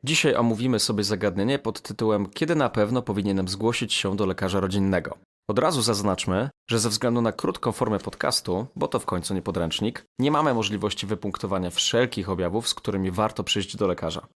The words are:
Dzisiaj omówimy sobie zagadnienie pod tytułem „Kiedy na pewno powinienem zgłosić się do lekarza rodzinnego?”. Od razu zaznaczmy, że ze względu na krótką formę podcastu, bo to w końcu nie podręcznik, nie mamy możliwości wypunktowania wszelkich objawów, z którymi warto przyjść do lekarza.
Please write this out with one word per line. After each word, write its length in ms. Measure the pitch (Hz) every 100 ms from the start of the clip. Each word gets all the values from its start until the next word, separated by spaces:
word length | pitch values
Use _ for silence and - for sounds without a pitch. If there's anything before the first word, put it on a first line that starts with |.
Dzisiaj 320 | 127 156 156 -
omówimy 440 | 117 110 127 113
sobie 240 | - 107
zagadnienie 560 | 101 104 104 92 104 139
pod 220 | 113 107
tytułem 480 | - 104 110 104 98
„Kiedy 260 | - 160 165
na 140 | 127
pewno 320 | - 104 123
powinienem 460 | 120 101 101 95 92
zgłosić 460 | 98 110 117 110
się 220 | - 98 98
do 100 | 98
lekarza 340 | 92 95 95
rodzinnego?”. 580 | 95 101 98 92 78 - _ _ -
Od 100 | 107
razu 220 | 156 156
zaznaczmy, 680 | 117 104 101 92 - 92 131 - -
że 100 | 117
ze 100 | 110
względu 320 | 107 127 120
na 100 | 113
krótką 400 | 107 - - 120
formę 280 | - 120 104
podcastu, 680 | - - - - - 90 127 -
bo 120 | -
to 120 | -
w 60 | -
końcu 280 | 90 -
nie 80 | 95
podręcznik, 640 | 85 90 82 - 104 - - -
nie 120 | 135
mamy 220 | 147 156
możliwości 540 | 120 104 104 104 - 98
wypunktowania 600 | 104 101 - 101 95 90
wszelkich 600 | - - 117 127 - 92
objawów, 380 | 92 87 101 120
z 60 |
którymi 380 | - - 98 95
warto 320 | 92 107 -
przyjść 340 | - 107 95 -
do 100 | 98
lekarza. 400 | 87 82 82 -